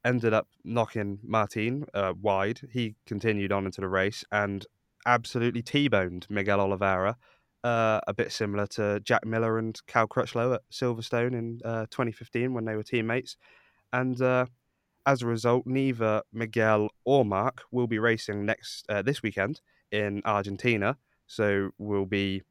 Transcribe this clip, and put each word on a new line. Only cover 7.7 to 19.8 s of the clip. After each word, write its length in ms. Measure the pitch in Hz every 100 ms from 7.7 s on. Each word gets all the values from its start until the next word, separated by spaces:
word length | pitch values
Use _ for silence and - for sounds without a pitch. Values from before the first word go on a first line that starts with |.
| 117 113 110 -
a 80 |
bit 200 | 101 -
similar 340 | - 107 101 104
to 320 | - 104 104
Jack 260 | 104 117 113
Miller 320 | 113 113 113
and 220 | 113 110 -
Cal 180 | 120 110
Crutchlow 500 | - 117 120 123 120
at 60 | _
Silverstone 600 | - 123 113 117 120 120
in, 280 | 123 117 117
uh, 220 | 113 113 110
twenty 220 | - 120
fifteen 420 | 104 117 117 127
when 120 | 123 110
they 100 | 110
were 80 |
teammates. 540 | 107 120 113 123 - - _ _ _ _ _
And, 280 | 123 127 123
uh, 260 | 127 127 123 _ _ _ _ _ 139
as 160 | 135
a 40 | 120
result, 400 | 117 117 123 127
neither 580 | 131 135 117 110 107 -
Miguel 560 | 110 113 113 110 107 107 _ -
or 180 | 139
Marc 380 | 110 98 120 - -
will 160 | 123 120
be 100 | 110
racing 480 | 117 113 - 104 104
next, 400 | 110 - - -
uh, 140 | 101
this 200 | 104 147
weekend 380 | 110 101 95 - _ _